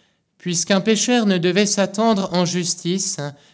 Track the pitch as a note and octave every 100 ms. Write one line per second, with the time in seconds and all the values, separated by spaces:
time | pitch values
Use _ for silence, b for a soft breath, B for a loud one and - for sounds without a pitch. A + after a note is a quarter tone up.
0 | b b _ _ F3 E3 - G3 G#3+ G#3+
1 | - B3 G3+ F3+ F3+ F3+ G3+ G3+ F#3+ G3+
2 | A3+ G3+ F#3+ F3 F3 F3+ E3+ - E3+ F#3+
3 | - - C#3+ b b